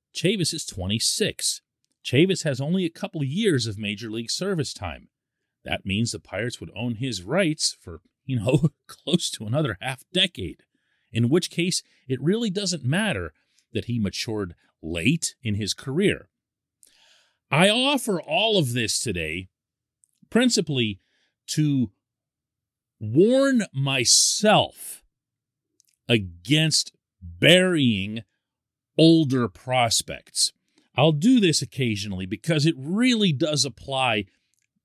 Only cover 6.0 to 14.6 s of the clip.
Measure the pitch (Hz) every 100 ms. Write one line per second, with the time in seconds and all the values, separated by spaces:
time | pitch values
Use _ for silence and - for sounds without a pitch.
6 | 117 101 - 95 120 - 85 - 123 107
7 | 131 98 90 165 170 156 - - - 82
8 | _ _ - 127 98 139 156 _ - -
9 | - 175 - - 107 131 147 98 123 131
10 | - 185 190 - 90 - _ _ _ _
11 | _ 113 120 175 - - 180 - - _
12 | - 131 147 220 233 180 190 175 123 170
13 | 214 107 85 _ _ _ _ 107 - 117
14 | 98 - - 107 92 -